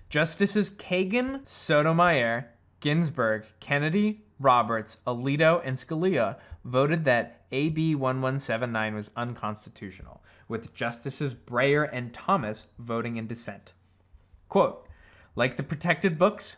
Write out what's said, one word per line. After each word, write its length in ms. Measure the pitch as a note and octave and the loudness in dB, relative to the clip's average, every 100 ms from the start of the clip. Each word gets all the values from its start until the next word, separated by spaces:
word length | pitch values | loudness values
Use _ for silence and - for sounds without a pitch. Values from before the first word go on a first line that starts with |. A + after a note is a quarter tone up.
| - | -4
Justices 640 | D3 D#3+ - G3+ G#3+ G3 | -2 0 0 0 2 -2
Kagan, 760 | - - F#3 F#3 A#3 B3+ C4+ C#4 | -6 -4 -2 0 0 -2 -6 -10
Sotomayor, 1040 | - - D3+ D#3 E3 F3 D3+ A#2 A#2 A#2+ _ _ _ | -10 2 4 4 4 4 4 2 0 -6 _ _ _
Ginsburg, 640 | D3 D#3 E3 B2+ A2+ A2 G#2+ _ | 0 2 0 0 0 0 -4 _
Kennedy, 640 | - C#3+ D3+ F#3 G#3 G#3+ - - | -2 0 2 2 0 -2 -12 0
Roberts, 580 | C3+ B2 A2 A2+ G#2+ - - | 4 6 4 -2 -4 -8 -6
Alito, 560 | A#2+ C3 C#3+ D#3+ F3 | -4 -2 4 4 4
and 140 | C3 C3 | 0 -8
Scalia 600 | - D#3 F#3 D#3+ G#2+ - - - B2+ | -6 -2 0 2 0 -2 -14 -16 -2
voted 400 | B2+ C#3+ E3 D3+ | 0 2 2 2
that 400 | A#2+ - - _ | 2 0 -10 _
A 180 | C3 D3+ | -2 0
B 240 | D#3 D#3+ | 0 0
one 280 | D3+ C3 C3 | 2 0 0
one 180 | C3 C3+ | -2 -2
seven 320 | - A2+ A#2+ | -2 -2 -2
nine 240 | A2+ A2 G#2+ | -2 -2 -4
was 160 | G#2 - | -8 -6
unconstitutional, 1080 | A#2+ A#2 G#2+ G#2 - - G2+ - - - - - - | -6 -4 -6 -8 -12 -16 -14 -14 -20 -20 -20 -20 -10
with 260 | A2+ - | -8 -8
Justices 640 | - A#2 A#2+ C#3+ - C#3+ A#2+ | -6 -6 -6 -10 -6 -6 -6
Breyer 520 | - A#2+ C#3 C#3+ D3+ | -6 0 4 4 2
and 180 | B2 A#2+ | -4 -8
Thomas 540 | - - F#3+ A2 G#2+ - - | -8 0 0 0 -8 -14 -16
voting 380 | A#2 A#2 A#2 A#2 | -6 -4 -4 -6
in 100 | A2 | -8
dissent. 460 | A#2 - G2 - _ _ _ _ - _ - _ | -8 -10 -14 -18 _ _ _ _ -20 _ -20 _
Quote, 380 | G3 C#3 - - - - - - - | 2 2 0 -14 -20 -20 -20 -12 -2
"Like 220 | B2+ - | -2 -2
the 60 | |
protected 540 | C#3 D#3 F3 D#3+ G3 D#3 | -6 -4 0 0 0 2
books, 380 | F#3 G#3 - | 0 0 -8